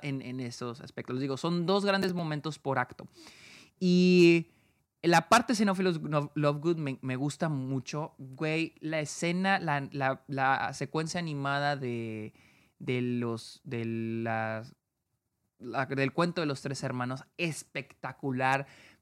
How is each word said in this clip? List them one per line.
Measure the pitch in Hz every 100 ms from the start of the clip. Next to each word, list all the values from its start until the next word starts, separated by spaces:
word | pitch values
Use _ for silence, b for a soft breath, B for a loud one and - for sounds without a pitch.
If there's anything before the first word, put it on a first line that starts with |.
en, | 147 135
en | 123 127
esos | 120 120 123 117
aspectos. | - - - 127
Les |
digo, | 139 135
son | 170 175 170
dos | 202 202
grandes | 196 190
momentos | 175 160 151 160 147
por | 143 127
acto. | 123 - - B B B B B B -
Y | 185 180 180 180 170 170 165 b b b _ _
la | 170 170 165
parte | 233 240
de | 214
Xenophilus | 208 185 185 165
Lo-, | 151 151 143 151
Lovegood | 147 147 160 165
me, | 143 131
me | 131 127
gusta | 143 - 165
mucho. | 143 131 135 - 147 156 -
Güey, | 131 131 156 160 160 -
la | 156 160
escena, | 147 - 170 175 190 190
la, | 170 143 143
la, | 143 135 135 -
la | 135 135 135 -
secuencia | 143 139 156 160 180
animada | 165 143 139 143 143 143
de, | 127 117 113 110 107 - b b b b
de | - 127
los, | 123 120 120 113 - -
de | - 120 113
las, | 113 113 113 113 113 110 110 117 - _ _ _ _ _ _ _ _
la, | 123 120 127
del | 135 139
cuento | - 175 170
de | 156
los | 131
tres | 139 135
hermanos, | 135 123 123 131 - -
espectacular, | 170 147 - 143 127 - 131 - 139 127 131 135 139 B B B